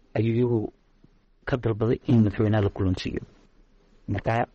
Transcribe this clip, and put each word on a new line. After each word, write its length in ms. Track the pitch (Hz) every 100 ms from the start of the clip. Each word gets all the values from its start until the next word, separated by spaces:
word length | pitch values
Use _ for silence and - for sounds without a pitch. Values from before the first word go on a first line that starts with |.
| _
ayuu 200 | - 113 113
iyagu 360 | 120 117 107 - _ _ - _ _ _ -
ka 100 | 131
dalbaday 420 | 113 107 113 131 -
in 160 | 117
madaxweynaha 400 | 104 - 107 107
la 60 | 101
kulansiiyo. 500 | - 95 92 - - - - _ _ _ _ _ _ -
Markaa 380 | 98 - 113 -